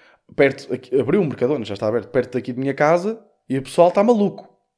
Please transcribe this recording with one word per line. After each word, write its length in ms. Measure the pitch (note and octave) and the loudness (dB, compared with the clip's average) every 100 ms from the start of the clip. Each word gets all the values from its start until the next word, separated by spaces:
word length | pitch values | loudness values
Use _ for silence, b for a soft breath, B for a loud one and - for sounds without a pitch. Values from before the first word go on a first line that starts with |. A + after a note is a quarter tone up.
| B B _ | B B _
perto, 380 | - C3 - - | 2 2 2 -8
aqui, 260 | B2 - C3+ | -8 -2 -2
abriu 220 | C3+ F#3+ | 2 2
um 60 | E3 | 0
Mercadona, 380 | A2+ B2 C#3+ | -2 -2 -2
já 100 | G#2 | -4
está 120 | G2 A2 | -4 -2
aberto, 220 | A#2 G2 | -2 -2
perto 240 | C3+ A#2+ | -2 -2
daqui 200 | B2+ B2+ | -4 -6
de 60 | B2 | -6
minha 160 | C3+ | -6
casa, 500 | C3+ D3 F3 F#3+ A3+ - _ _ | 0 2 2 0 -8 -14 _ _
e 100 | C3 | -6
o 40 | |
pessoal 260 | C3 - F3 | -4 4 4
está 140 | F3+ | 4
maluco. 460 | G#3+ B2 G3+ - - _ _ | 2 2 0 -2 -18 _ _